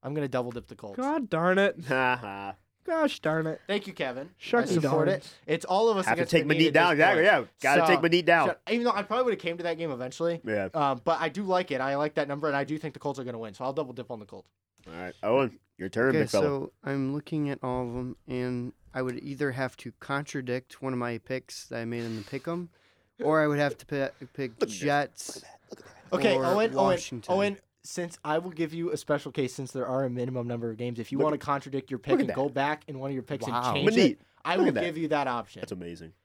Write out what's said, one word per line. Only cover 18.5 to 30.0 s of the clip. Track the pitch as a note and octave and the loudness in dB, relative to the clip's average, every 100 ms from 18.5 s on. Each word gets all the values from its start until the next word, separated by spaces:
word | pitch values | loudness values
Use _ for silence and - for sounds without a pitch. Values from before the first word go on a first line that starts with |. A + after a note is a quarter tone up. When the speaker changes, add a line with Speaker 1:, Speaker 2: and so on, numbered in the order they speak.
| B2 B2 - - C3 | -4 -6 -12 -12 -6
Speaker 4:
I | |
would | B2+ B2 | -6 -6
either | C#3+ C3+ C#3+ | -10 -4 -4
have | B2 B2+ - | -2 -6 -6
to | B2 - | -16 -16
contradict | - C#3 D3 D3 B2 B2 B2+ - | -6 -6 -4 -8 -4 -4 -6 -8
one | C3 | -6
of | B2+ | -4
my | A#2+ A2+ | -4 -6
picks | - C3 - - - | -6 -8 -8 -18 -10
that | A#2+ | -8
I | A#2 | -6
made | A#2 | -6
in | A#2 A2 | -6 -8
the | |
pick'em, | G2+ C#3 E3 E3+ F3 _ _ _ _ _ | -8 -8 -6 -6 -8 _ _ _ _ _
or | F#3+ D#3 | 2 4
I | D3+ | 4
would | C#3+ | 2
have | C#3+ C#3+ | 0 -2
to | - | -8
pi-, | C#3+ C3+ - C3 | -4 -4 -6 -16
pick | - C3+ A2+ | -8 -8 -4
Speaker 3:
Look | |
at | - | -4
this. | G3 | -2
Speaker 4:
Jets | C#3+ C#3+ C#3 - - - | 0 0 0 -8 -14 -14
Speaker 3:
Look | |
at | |
that. | - - _ | -16 -20 _
Look | - | -20
at | - | -20
that. | - - F#3 | -20 -4 2
Speaker 1:
Okay, | A3+ E3+ | 4 4
Speaker 4:
or | C3 | 4
Speaker 1:
Owen, | G3 A3+ | 4 2
Owen, | |
Speaker 4:
Washington. | C3+ - F3 - B2 - | 4 4 2 -2 -10 -2
Speaker 1:
Owen, | F#3+ G3+ G3+ _ _ | 2 2 -2 _ _
since | - - F3 - D3+ | -12 -8 -8 -8 -2
I | D#3 | -2
will | F3+ | -2
give | D#3+ D#3+ | -4 -4
you | E3 E3+ | -2 -4
a | D3+ | -4
special | - D3 D3 | 0 0 0
case, | C3 B2+ | -4 -4
since | - C3 | -4 -8
there | C3 B2+ | -6 -2
are | C3 | 0